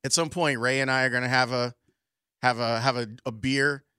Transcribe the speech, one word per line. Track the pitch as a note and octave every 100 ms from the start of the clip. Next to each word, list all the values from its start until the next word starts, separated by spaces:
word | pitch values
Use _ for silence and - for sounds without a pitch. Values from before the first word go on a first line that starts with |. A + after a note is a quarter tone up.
at | C#3
some | E3+ D#3+
point, | F3 D#3+ B2+
Ray | B2 C3+
and | C3+
I | C3
are | C3
gonna | B2 B2
have | B2+ B2
a, | B2 B2 - _ _ _ _ _ _
have | B2+ A#2
a, | A#2 A#2
have | C3 B2
a, | A#2 A2+ C3+
a |
beer | A2+ B2+ C#3 C#3 C#3 _